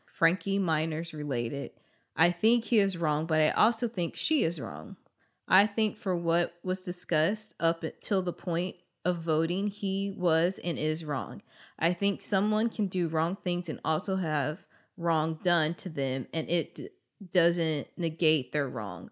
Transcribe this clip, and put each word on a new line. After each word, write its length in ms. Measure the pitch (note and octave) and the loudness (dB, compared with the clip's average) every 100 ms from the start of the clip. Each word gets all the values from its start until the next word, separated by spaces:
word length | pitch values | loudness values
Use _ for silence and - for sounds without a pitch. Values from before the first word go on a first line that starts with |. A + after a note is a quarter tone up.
| _ | _
Frankie 540 | - E3 F#3 G3 G3 | 0 0 0 -2 0
Miners 540 | F3+ D#3 D#3+ D#3 E3+ | 2 0 0 -4 -6
related, 580 | D3+ D3 B2 A#2+ C#3 C3+ - _ _ _ - | -6 -2 -2 -2 -4 -6 -12 _ _ _ 0
I 160 | F3 | 0
think 340 | F3+ A3 A#3+ A#3 | 2 2 2 2
he 140 | A3+ | 2
is 180 | G3 F3+ | 2 0
wrong, 280 | E3 D3+ E3 | 0 0 2
but 140 | D#3 | 2
I 80 | D3+ | 4
also 360 | - G#3+ A#3 A#3 | 4 2 2 -2
think 280 | G3+ E3+ - | -2 -4 -2
she 280 | - D#4 | -2 0
is 160 | E3+ F3 | 0 -2
wrong. 360 | A2+ D2 D2+ - _ _ _ _ - | -6 -8 -10 -14 _ _ _ _ 2
I 180 | F#3 G#3+ | 2 4
think 300 | - G#3+ - | 2 -2 -2
for 180 | G3 F3 | -2 0
what 380 | E3+ E3 E3+ - | 2 2 0 -4
was 180 | F3+ F#3 | -4 -4
discussed 720 | - F3 - D#3 E3 G#3+ - - | -4 -6 0 2 2 0 -8 0
up 240 | E3 E3 | 0 0
until 380 | - - - G3 | -4 -6 -2 0
the 120 | F3+ | 0
point 420 | E3 - E3+ F3+ - _ _ F3+ | -4 -2 -2 -2 -8 _ _ -2
of 120 | F3 | -2
voting, 500 | E3 D#3 E3 F3+ G3+ | 0 2 2 0 -2
he 460 | G3+ G3 F#3+ G3+ F3+ | -2 -2 0 -2 0
was 420 | F3 D#3+ F3 F#3+ | 2 4 2 0
and 140 | F3 C3 | -4 -2
is 260 | D#3 D#3 D#3 | -2 -2 -2
wrong. 360 | C#3 G2+ G3 - - - - | -4 -4 -10 -14 -20 -20 -2
I 160 | E3+ | -2
think 280 | F3+ G3+ - | 2 0 0
someone 480 | - G3 G#3 G#3+ A3+ | 0 0 2 2 0
can 180 | - G3 | 0 -2
do 200 | F#3 E3+ | 0 0
wrong 300 | D#3+ E3 F#3+ | 0 0 -2
things 240 | F#3 F3 E3+ | -2 -2 -4
and 100 | B2 - | -4 -2
also 300 | D#3+ - F#3+ | -2 0 -2
have 480 | E3+ D3+ C3+ - _ _ _ - | 0 0 -2 -4 _ _ _ -4
wrong 420 | E3+ D#3+ D#3+ D#3 | 0 2 0 0
done 300 | F3+ F3 D#3 E3+ | 2 2 2 -2
to 140 | F3 | -6
them, 380 | D#3 C3+ C3 - | -4 -2 -2 -4
and 160 | D#3+ C3 | -4 0
it 260 | F3 - - | 0 -2 -6
d-, 140 | A2+ - _ - F3+ | -10 -12 _ -18 -2
doesn't 560 | F#3 E3+ F3 D#3+ D3+ - - | 2 4 2 0 -2 -4 -4
negate 540 | E3+ D#3 D#3 D#3 B2+ | -4 2 2 2 0
their 160 | D3+ C#3 | -2 -2
wrong. 420 | A#2+ G#2 F2 F#2+ | -4 -6 -8 -10